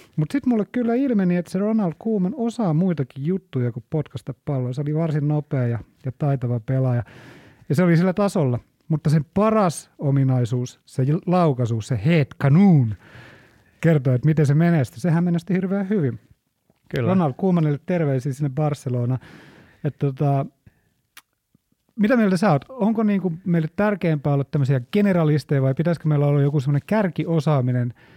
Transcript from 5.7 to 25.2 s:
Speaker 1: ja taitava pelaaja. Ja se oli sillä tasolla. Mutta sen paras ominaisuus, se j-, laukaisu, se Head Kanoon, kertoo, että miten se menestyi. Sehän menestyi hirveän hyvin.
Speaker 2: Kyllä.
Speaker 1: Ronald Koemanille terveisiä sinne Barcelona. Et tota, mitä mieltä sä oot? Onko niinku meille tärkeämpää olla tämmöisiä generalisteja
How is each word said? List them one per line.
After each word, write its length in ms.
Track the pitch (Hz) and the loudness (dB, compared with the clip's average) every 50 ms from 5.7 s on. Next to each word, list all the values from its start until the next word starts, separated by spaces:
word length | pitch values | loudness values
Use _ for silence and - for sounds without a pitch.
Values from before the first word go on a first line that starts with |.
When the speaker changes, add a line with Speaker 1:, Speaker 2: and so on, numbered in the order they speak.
| 117 110 - - _ _ - | -2 -4 -8 -12 _ _ -10
Speaker 1:
ja 80 | 135 - - | -10 -8 -4
taitava 420 | 160 143 139 131 120 120 120 120 | -2 -2 -2 -2 -2 -4 -4 -4
pelaaja. 420 | 110 - 135 131 131 127 123 120 113 - - - - - - - - - - _ _ - | -4 -2 -2 0 0 0 0 -2 -4 -6 -12 -20 -20 -20 -20 -20 -20 -20 -20 _ _ -4
Ja 60 | 147 | -2
se 80 | 127 185 | 0 2
oli 140 | 175 170 | 4 4
sillä 160 | 160 175 190 175 | 4 2 2 0
tasolla. 460 | - 208 202 - 202 147 131 120 120 - _ _ _ _ - | 0 -2 0 0 0 0 0 0 -2 -6 _ _ _ _ -4
Mutta 220 | 160 151 - 156 | -4 -2 0 2
sen 140 | 143 160 139 - - | 2 2 0 0 0
paras 560 | 196 208 220 220 220 202 175 - - - _ _ - | 0 2 2 2 2 2 0 0 -4 -10 _ _ -6
ominaisuus, 840 | - 139 139 139 135 131 127 127 123 107 123 123 123 123 - _ _ | -2 0 2 2 2 2 2 2 0 0 -2 -4 -4 -6 -10 _ _
se 180 | _ - - 131 | _ -4 -2 -2
j-, 100 | 135 151 165 - | 0 0 -2 0
laukaisu, 540 | - 170 185 175 160 135 120 123 107 117 113 | 0 2 2 2 2 2 0 0 -2 -2 -2
se 200 | 107 - 131 110 92 | -4 -4 -4 -2 0
Head 220 | 147 175 160 139 - - - | 2 2 2 2 0 -4 -2
Kanoon, 560 | - 139 135 170 202 202 175 147 123 110 104 - - - - - - - - - - _ _ _ _ _ _ _ | 0 4 4 6 6 6 6 6 4 2 -2 -8 -12 -20 -20 -20 -20 -20 -20 -20 -20 _ _ _ _ _ _ _
kertoo, 340 | - 160 165 147 127 139 127 | 0 2 2 2 2 2 0
että 120 | 123 117 | 2 2
miten 200 | 151 156 147 156 | 2 2 2 2
se 80 | 131 143 | 2 4
menestyi. 460 | 156 170 170 170 160 131 - - 113 | 4 4 4 4 2 0 -2 -4 -4
Sehän 240 | - 180 156 170 175 | -2 0 0 2 2
menestyi 320 | 180 170 170 165 - 180 | 0 0 -2 -2 -2 -2
hirveän 320 | 185 185 185 196 202 202 190 | -2 -2 -2 -2 -4 -2 -2
hyvin. 320 | 214 208 151 127 117 113 _ _ _ _ _ _ _ _ _ _ _ _ _ - - | -2 0 0 -2 -4 -6 _ _ _ _ _ _ _ _ _ _ _ _ _ -10 -6
Speaker 2:
Kyllä. 140 | - 117 139 | -2 0 2
Speaker 1:
Ronald 240 | 185 185 175 143 123 | 2 2 2 0 -2
Koemanille 440 | - 190 190 180 175 156 151 143 135 _ | -2 -2 0 2 2 2 0 -2 -2 _
terveisiä 460 | - 180 175 165 143 135 131 120 147 131 | -4 -2 0 0 0 0 -2 -2 -4 -6
sinne 180 | 131 151 143 131 | -4 -4 -4 -2
Barcelona. 640 | 139 151 151 143 - - 131 123 123 120 120 131 123 - - - - - - - - - - _ _ - | -2 -2 -2 -2 -4 -6 -4 -4 -2 -2 -2 -2 -4 -6 -10 -20 -20 -20 -20 -20 -20 -20 -20 _ _ -8
Et 100 | 151 - - | -8 -6 -4
tota, 480 | - 143 135 131 151 143 139 139 139 - - _ _ - _ _ _ _ _ _ _ _ _ - - _ _ _ _ _ _ _ _ _ _ _ _ _ _ | -4 -4 -4 -2 -2 0 0 0 -2 -4 -10 _ _ -20 _ _ _ _ _ _ _ _ _ -20 -20 _ _ _ _ _ _ _ _ _ _ _ _ _ _
mitä 200 | - 202 214 269 | -2 0 2 2
mieltä 200 | 240 220 196 190 | 2 2 2 2
sä 160 | 170 185 208 156 | 2 2 2 2
oot? 120 | 139 - - | 0 -2 -4
Onko 340 | 262 262 202 214 226 214 226 | -8 -4 -2 -2 0 0 0
niinku 300 | 208 202 196 175 185 160 170 - | 0 0 0 -2 -4 -6 -6 -4
meille 240 | 185 170 170 156 151 - | -2 -2 0 -2 -2 -2
tärkeämpää 560 | - 208 214 208 185 - 170 156 147 131 151 143 | -2 -2 -2 -2 -2 -2 -2 -2 -2 0 -2 0
olla 100 | 139 139 | -2 -2
tämmöisiä 360 | - - 151 139 123 143 131 123 - - | -2 -2 -2 0 0 0 -2 -2 -2 -2
generalisteja 720 | 202 202 202 190 180 | 0 2 2 2 2